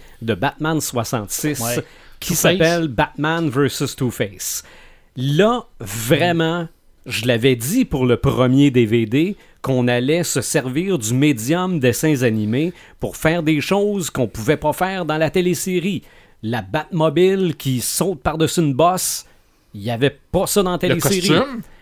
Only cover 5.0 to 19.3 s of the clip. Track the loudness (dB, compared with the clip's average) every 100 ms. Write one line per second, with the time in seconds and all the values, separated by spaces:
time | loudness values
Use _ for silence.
5 | _ -6 0 2 2 2 -6 -16 -10 -8
6 | 0 2 2 2 0 -2 -6 _ _ _
7 | -10 -4 0 2 2 2 0 0 0 0
8 | 2 2 2 2 4 6 6 4 4 2
9 | 2 0 0 -4 -14 -10 -2 0 2 0
10 | 0 0 0 -4 -2 -2 -2 -4 -2 -2
11 | 0 2 2 2 0 -2 0 0 0 2
12 | 0 2 2 0 0 0 -2 -6 -20 -10
13 | -8 -2 0 0 0 0 0 0 0 -2
14 | -4 -2 -4 -2 -2 0 0 -2 -2 -2
15 | -4 -2 0 0 0 -2 -2 -2 -2 -6
16 | -10 -20 -20 -10 -4 -4 -4 -6 -4 0
17 | 0 4 2 2 -2 -2 -2 -2 -2 -2
18 | -2 -2 -4 0 0 2 0 4 2 2
19 | -4 -6 -12